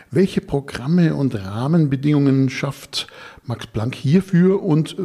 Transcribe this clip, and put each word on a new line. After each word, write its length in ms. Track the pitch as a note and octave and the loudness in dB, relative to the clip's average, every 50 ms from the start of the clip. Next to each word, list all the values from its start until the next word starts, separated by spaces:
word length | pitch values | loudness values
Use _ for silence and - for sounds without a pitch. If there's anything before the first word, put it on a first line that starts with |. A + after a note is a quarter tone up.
| - - | -14 -4
Welche 280 | - C#3+ F#3+ F#3+ - F#3+ | 0 0 0 0 0 -4
Programme 720 | - - - C#3+ C3+ - - - A#2+ C#3 E3+ F3+ E3+ D#3 D3+ | -6 -4 -4 -6 -4 -6 -12 -8 -2 0 2 4 4 2 2
und 200 | C#3+ C#3+ B2+ A#2 | 0 -2 -2 -2
Rahmenbedingungen 1120 | G#2 F#2+ F#2+ G2+ A2 B2 C#3+ E3 F3 D#3 C#3 C#3+ C3 C3 D3 D3+ C#3+ C#3+ C#3 C3 C3+ C3+ C3 | -4 -8 -6 -6 -4 -2 0 2 2 2 2 0 0 0 2 2 2 4 4 2 2 2 0
schafft 580 | - - - C#3 C3+ - - - - - - - - - - - - - _ | -2 -4 -6 -8 -8 -10 -14 -12 -10 -10 -10 -10 -14 -20 -20 -20 -20 -18 _
Max 240 | - A#2 - - - | -10 -10 -10 -10 -8
Planck 280 | - A2 G#2+ B2 B2 | -6 -4 -4 -4 -6
hierfür 680 | - - C3 D3+ F#3+ F#3 - - E3+ F3+ F#3 F#3+ G3 - | -4 -2 2 2 2 2 2 2 4 4 4 4 2 0
und 320 | F#3+ D3+ D#3 D#3 - - - F#3 | 0 0 0 0 -2 -4 -8 -8